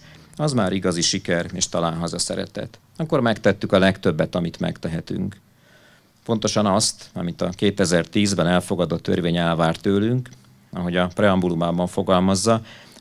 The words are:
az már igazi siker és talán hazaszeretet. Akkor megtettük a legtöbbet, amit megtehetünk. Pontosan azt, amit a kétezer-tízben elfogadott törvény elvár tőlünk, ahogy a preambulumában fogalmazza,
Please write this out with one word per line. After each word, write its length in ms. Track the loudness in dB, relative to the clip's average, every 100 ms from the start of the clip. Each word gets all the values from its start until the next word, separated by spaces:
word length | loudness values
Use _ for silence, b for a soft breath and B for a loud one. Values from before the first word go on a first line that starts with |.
| B B B B
az 180 | -2
már 200 | 0 0
igazi 280 | 0 -2 0
siker 440 | -2 -2 -2 -2 -2
és 160 | -6 -4
talán 240 | -2 -2
hazaszeretet. 840 | -2 -6 -4 -6 -6 -8 -10 -12 -14 _ -8
Akkor 240 | -2 2
megtettük 500 | 2 2 2 2 2
a 80 | 4
legtöbbet, 560 | 4 2 -2 0 -2 -2
amit 240 | -4 -4
megtehetünk. 800 | -6 -4 -6 -6 -6 -6 -6 -10 _ b b b b b b b -4
Pontosan 400 | -2 0 2 2
azt, 440 | 2 0 -4 -12
amit 280 | -8 -6 -2
a 80 | -2
kétezer-tízben 1000 | 0 0 2 2 2 2 0 0 2 2
elfogadott 560 | 2 0 -2 -2 -2
törvény 340 | -2 0 0 0
elvár 400 | 0 2 0 0
tőlünk, 520 | 0 2 2 -2 -4 -16 -20 -20 -14
ahogy 240 | -6 -2 0
a 120 | 0
preambulumában 800 | 0 2 2 0 0 0 0 -2
fogalmazza, 760 | -2 2 2 4 2 2 0 -2 B B B